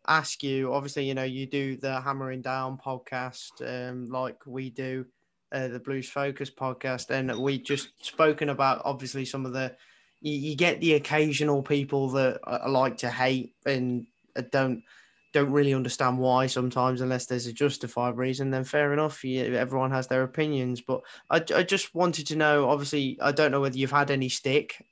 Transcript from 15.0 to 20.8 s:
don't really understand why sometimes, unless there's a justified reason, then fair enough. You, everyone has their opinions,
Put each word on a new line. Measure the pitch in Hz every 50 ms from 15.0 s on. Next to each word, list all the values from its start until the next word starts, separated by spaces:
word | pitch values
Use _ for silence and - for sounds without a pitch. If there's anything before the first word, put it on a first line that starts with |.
| - _ _ _ _ _
don't | - 147 143 139
really | 139 147 143 139 135
understand | 131 127 123 - - 139 127 127
why | 127 127 127 123 127 131
sometimes, | 127 - 127 123 127 123 131 127 127 127 123
unless | 131 127 127 123 -
there's | - 127 123 117
a | 120 117
justified | - 147 143 139 - - 117 - 123 123 123 117
reason, | 120 127 131 127 135 135 135
then | 131 131 131
fair | 131 - 151 147 143 143
enough. | 147 156 151 143 - -
You, | 131 127 131 123 - 123
everyone | 113 127 127 135 131 131 131
has | 135 131 127
their | - 131 131 131
opinions, | 127 - 160 156 151 147 135 127 123 123 117